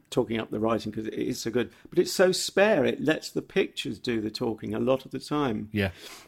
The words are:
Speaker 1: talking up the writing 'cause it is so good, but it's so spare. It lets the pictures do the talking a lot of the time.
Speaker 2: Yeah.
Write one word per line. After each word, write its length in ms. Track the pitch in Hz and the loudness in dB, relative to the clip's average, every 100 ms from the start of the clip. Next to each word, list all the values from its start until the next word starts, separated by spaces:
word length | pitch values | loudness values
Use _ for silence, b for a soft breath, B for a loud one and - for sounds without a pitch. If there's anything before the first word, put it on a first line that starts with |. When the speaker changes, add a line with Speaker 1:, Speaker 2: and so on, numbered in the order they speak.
| _ | _
Speaker 1:
talking 280 | - 107 113 | -2 0 -2
up 120 | 110 | -4
the 100 | 107 | 0
writing 320 | 110 110 107 | 2 0 -2
'cause 140 | 110 110 | -6 -6
it 80 | |
is 260 | 110 123 123 | -4 -4 -2
so 100 | 117 | -2
good, 200 | 117 113 B B | -2 -2 B B
but 80 | 170 | 0
it's 140 | 180 | 0
so 200 | - 185 | 4 4
spare. 520 | 180 - - 208 190 120 | 4 0 4 4 6 4
It 160 | 117 | 2
lets 260 | 139 156 - | 0 0 -2
the 120 | 131 | -6
pictures 560 | - 190 - - 139 101 | -2 0 0 -2 -8 -6
do 220 | - 113 | -4 -2
the 80 | 107 | -2
talking 440 | 107 123 110 117 | -2 -4 -4 -4
a 40 | 110 | -2
lot 260 | 117 131 | 2 2
of 60 | - | 0
the 80 | 131 | -10
time. 500 | - 151 139 107 104 | -4 0 0 -2 -2
Speaker 2:
Yeah. 180 | 104 98 B B B | 0 0 B B B